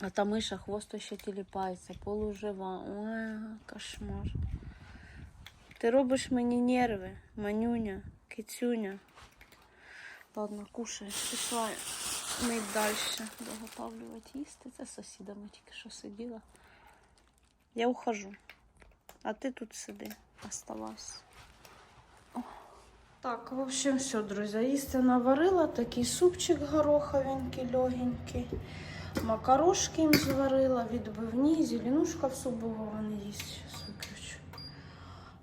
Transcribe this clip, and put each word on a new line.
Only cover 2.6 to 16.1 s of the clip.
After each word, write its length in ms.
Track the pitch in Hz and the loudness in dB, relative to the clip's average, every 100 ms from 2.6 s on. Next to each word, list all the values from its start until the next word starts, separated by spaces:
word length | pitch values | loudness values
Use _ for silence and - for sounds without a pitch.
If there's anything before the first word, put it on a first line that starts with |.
| 190 185 - | -6 -8 -8
Ой, 680 | 202 214 226 220 220 220 220 - | -6 -6 -4 -6 -8 -10 -12 -14
кошмар. 640 | 214 - - 202 196 - - - - - - - - - - - - - - - - | -14 -12 -10 -6 -4 -4 -4 -4 -6 -10 -16 -18 -20 -18 -18 -18 -18 -20 -20 -20 -2
Ти 120 | 233 | 4
робиш 420 | 254 254 262 - | 6 6 2 2
мені 260 | 247 240 240 | 2 4 4
нерви, 540 | 247 247 247 202 185 196 - - | 4 4 4 0 -6 -12 -14 -6
манюня, 680 | 208 214 233 233 220 196 - - - | -2 0 2 0 -2 -6 -10 -16 -16
кицюня. 720 | - 208 - 240 233 202 196 - - - - - - - - - - - - - - | -14 -12 -4 0 0 -2 -6 -14 -20 -20 -20 -20 -20 -20 -20 -20 -18 -18 -18 -12 -6
Ладно, 320 | 208 208 202 | -6 -6 -10
кушай, 360 | - 233 - 202 | -8 -8 -8 -8
пішла 600 | - - 240 - 240 220 170 - - - - - - 240 | -6 -4 -4 -2 -2 -2 -4 -8 -8 -6 -6 -4 -2 0
мить 260 | 233 208 | 0 0
дальше, 540 | 214 214 214 - - 220 - | 0 2 0 -2 -4 -6 -10
доготавлювати 1000 | 226 214 220 - 233 226 233 226 226 269 | -10 -10 -12 -10 -10 -10 -12 -14 -12 -12
їсти. 300 | 294 - 254 - | -12 -14 -18 -14
Це 80 | 269 | -14
з 80 | |
сусідами 560 | - 202 - 196 202 208 | -14 -16 -16 -14 -14 -16
тільки 220 | - - | -18 -20
що 160 | - 233 | -18 -16
сиділа. 520 | - 214 | -14 -14